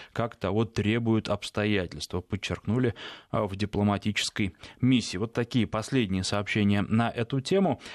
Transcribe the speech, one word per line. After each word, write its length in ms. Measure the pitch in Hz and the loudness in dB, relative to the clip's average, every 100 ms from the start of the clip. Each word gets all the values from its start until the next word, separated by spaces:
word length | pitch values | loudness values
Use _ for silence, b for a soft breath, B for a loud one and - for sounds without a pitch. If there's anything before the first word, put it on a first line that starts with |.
| B | B
как 240 | - 117 - | -4 -4 -2
того 300 | 92 104 110 | 0 0 0
требуют 640 | - 104 117 117 110 - | 0 0 2 2 2 2
обстоятельства, 880 | 104 - - 107 101 87 76 - 90 | -4 -4 -2 0 0 -2 -8 -6 -6
подчеркнули, 760 | - 98 - 87 - 123 123 B B B B | -4 -6 -4 -4 -2 0 0 B B B B
а, 160 | 113 104 | -2 -2
в 100 | 95 | -2
дипломатической 960 | 104 98 101 98 107 101 - - 98 B B B | -2 0 2 2 0 -2 -2 -2 -4 B B B
миссии. 340 | 123 127 - 90 | 4 4 2 -4
Вот 160 | 113 | -4
такие 340 | - 117 127 101 | -2 0 0 2
последние 580 | 110 - 135 101 95 | -2 0 0 2 0
сообщения 580 | 90 104 101 107 101 101 | 0 -2 0 2 4 2
на 260 | - 110 117 | 2 2 2
эту 320 | - 113 135 | -2 -2 -4
тему. 400 | - 190 185 117 B | 0 2 4 0 B